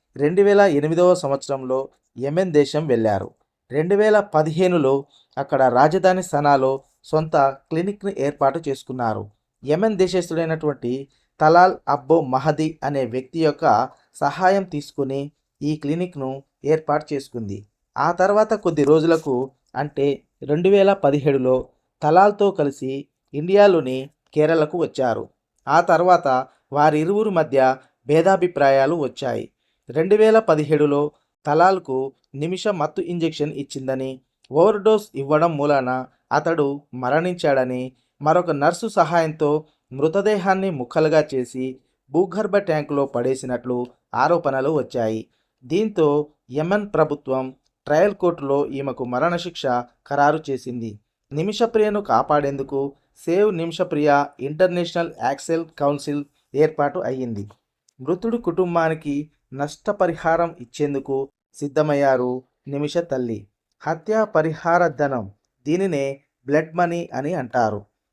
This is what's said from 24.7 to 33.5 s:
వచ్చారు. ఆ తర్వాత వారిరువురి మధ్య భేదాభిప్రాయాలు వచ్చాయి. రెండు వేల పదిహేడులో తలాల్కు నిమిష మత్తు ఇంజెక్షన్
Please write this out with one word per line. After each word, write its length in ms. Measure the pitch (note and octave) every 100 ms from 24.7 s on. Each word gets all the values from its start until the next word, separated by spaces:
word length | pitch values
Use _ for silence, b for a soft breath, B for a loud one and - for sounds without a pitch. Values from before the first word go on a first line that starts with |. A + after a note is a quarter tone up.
| F3
వచ్చారు. 460 | D3+ - B2+ G#2+ - _ _ _ -
ఆ 120 | D#3
తర్వాత 460 | F3 D#3+ F3+ E3+ C#3 B2+ C3 b _
వారిరువురి 580 | C#3 D3+ D3+ D#3+ G3+ A3
మధ్య 280 | F3 D#3 C3+ C3 C3+ b b -
భేదాభిప్రాయాలు 880 | D3+ E3+ F#3+ F3+ F3 C#3 C3+ C3+ E3
వచ్చాయి. 500 | C3+ - C3 A#2 - _ _ _ -
రెండు 260 | B2+ F3+ G#3
వేల 220 | A3 A3
పదిహేడులో 600 | A3 D#3 D3 D3+ D3 C#3+ D3 - _ _ -
తలాల్కు 520 | D#3 F3+ F#3 D3+ C3 C3+ - _ C#3
నిమిష 280 | D#3 F3+ G#3+
మత్తు 340 | F#3 D3+ F#3+
ఇంజెక్షన్ 520 | F3 F3 E3 D#3+ D3